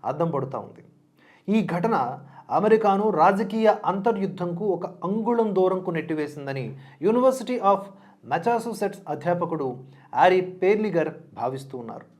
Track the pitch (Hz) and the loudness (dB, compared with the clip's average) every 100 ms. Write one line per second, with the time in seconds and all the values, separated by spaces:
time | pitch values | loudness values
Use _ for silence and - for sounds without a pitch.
0 | - 151 170 143 131 120 95 - - _ | -6 -2 -2 -2 -4 -8 -10 -18 -20 _
1 | _ _ _ _ - 220 180 170 226 180 | _ _ _ _ 0 0 0 -2 0 0
2 | 123 135 - - - 135 208 220 214 196 | 0 -6 -16 -20 -2 0 4 4 4 2
3 | 214 170 175 196 202 220 220 208 180 196 | 2 6 6 4 -2 2 2 2 0 0
4 | 208 208 190 - 175 170 214 170 - - | 0 0 -4 -4 -6 -2 -2 -2 -4 -8
5 | 175 214 220 233 214 185 185 185 185 165 | -4 -2 0 2 2 4 2 2 -2 -6
6 | 165 156 147 143 139 135 113 - - - | -4 -4 -4 -8 -8 -6 -6 -10 -20 -2
7 | 175 240 262 254 240 247 196 196 - - | 2 4 4 2 -4 0 2 2 0 -18
8 | - _ 117 160 220 233 226 214 202 196 | -20 _ -6 -2 0 0 -2 -4 -6 -6
9 | - 147 156 175 170 160 135 120 - - | -10 -6 -2 -2 -2 -4 -4 -6 -16 -20
10 | - 127 175 185 180 - 185 208 214 170 | -8 4 4 4 0 -2 2 2 0 -2
11 | 156 - - - 123 135 135 131 113 113 | -2 -6 -18 -8 -6 -6 -12 -12 -12 -14
12 | - | -18